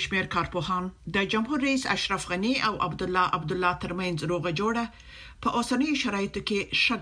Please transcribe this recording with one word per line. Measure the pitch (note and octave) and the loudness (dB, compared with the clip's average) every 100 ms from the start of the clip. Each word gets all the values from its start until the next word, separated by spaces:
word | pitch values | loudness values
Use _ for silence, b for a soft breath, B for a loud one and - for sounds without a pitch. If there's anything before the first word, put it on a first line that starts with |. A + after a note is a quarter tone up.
شمیر | - F#3+ F#3 | 0 0 0
کارپوهان | F#3+ E3 F3+ D#3+ F#3 F#3 - - | 0 0 0 -2 -2 -2 -6 -4
د | G3 G3 | 0 2
جمهور | A3 A3+ D4 C#4 | 2 0 0 2
رئیس | C4+ - | 2 2
اشرف | G3 - F#3+ - | 0 0 -2 -2
غنی | F3+ G#3+ C4 A3 | -2 0 2 0
او | G3+ E3+ | 0 -2
عبدالله | C#3+ F#3 F#3 F3+ F3+ | -2 0 2 2 2
عبدالله | D#3+ F3+ F3+ F3+ | -2 0 2 0
ترمنځ | F3+ F3 F#3 E3 E3 | -2 -2 -2 -2 0
روغه | F3 E3+ D#3+ | 0 0 0
جوړه | G#3+ A#3 A#3 B B B B B A#3+ | 0 0 -2 B B B B B -2
په | A#3 | 0
اوسنیو | A#3 B3 D#4 D4 | 2 2 2 2
شرایطو | A#3+ G3 G3+ G3+ - | 0 0 -2 -4 -2
کې | G3+ F#3+ - | -2 0 2
ښه | - - | 2 2